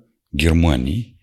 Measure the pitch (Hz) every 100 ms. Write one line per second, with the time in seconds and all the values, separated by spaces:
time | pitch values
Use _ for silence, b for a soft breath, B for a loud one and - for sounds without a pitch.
0 | _ _ _ 71 82 82 82 65 64 104
1 | 110 _